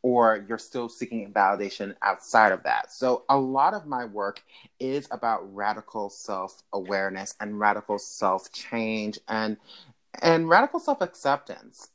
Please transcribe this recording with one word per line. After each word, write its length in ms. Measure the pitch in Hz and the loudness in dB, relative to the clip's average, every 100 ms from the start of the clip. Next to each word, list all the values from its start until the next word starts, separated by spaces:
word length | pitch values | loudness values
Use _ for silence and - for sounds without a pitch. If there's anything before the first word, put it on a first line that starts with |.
or 420 | 127 120 113 107 101 | 2 4 6 4 -2
you're 120 | 113 | -8
still 300 | - 127 117 | -8 -8 -8
seeking 420 | - 120 113 101 | -8 -8 -6 -2
validation 640 | 101 95 101 101 - 101 - | 2 4 2 -2 -6 -10 -4
outside 480 | 98 95 - 113 107 | -2 -2 2 6 6
of 120 | 95 | 4
that?" 280 | - 58 - | 0 -2 -4
So 320 | - 127 123 - | -2 0 0 2
a 80 | 139 | 2
lot 360 | 131 135 160 | 2 2 2
of 140 | 208 151 | 0 -6
my 180 | 127 117 | -8 -6
work 380 | 101 98 - _ - - - | -4 -6 -6 _ -20 -20 -8
is 280 | 131 143 - | -4 -4 -6
about 460 | 104 117 107 98 98 | -4 -2 -2 -4 -4
radical 540 | 101 107 - 110 101 | -4 -4 -6 -8 -8
self-awareness 1300 | - - 95 92 - _ 101 95 98 95 95 98 - | -10 -8 -6 -6 -12 _ -8 -2 -2 -2 -4 -10 -10
and 200 | 104 104 | -8 2
radical 380 | 104 104 - 101 | 2 2 -2 -6
self-change 1200 | - - 98 92 - - - 117 110 110 107 - - | -6 -2 0 0 -4 -16 -6 -4 -2 -4 -6 -8 -6
and, 300 | 110 110 107 - - - _ _ - | -4 -2 -6 -12 -20 -20 _ _ 0
and 260 | 170 165 165 | 2 4 6
radical 300 | 185 277 330 | 6 4 0
self-acceptance. 1080 | 294 269 175 - - 143 - - - - - | -2 -2 -4 -2 0 0 -4 -16 -18 -20 -6